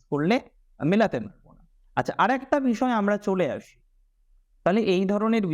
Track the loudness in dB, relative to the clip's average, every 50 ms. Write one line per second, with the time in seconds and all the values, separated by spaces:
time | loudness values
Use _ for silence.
0 | _ -6 -4 -2 0 0 0 0 -2 -8 _ _ _ _ _ -6 -2 0 2 2
1 | 2 0 0 -6 -8 -10 -16 _ _ -20 -20 -20 -20 _ _ _ _ _ -4 -4
2 | -4 -2 0 0 0 0 0 -2 -2 -2 -2 0 2 0 0 0 0 0 0 0
3 | 0 0 0 -2 -2 -2 0 0 0 -2 -2 -8 -10 -16 _ _ _ _ _ _
4 | _ _ _ _ _ _ _ _ _ _ _ _ 0 0 2 2 2 2 2 0
5 | 0 0 0 0 0 0 0 0 0 -2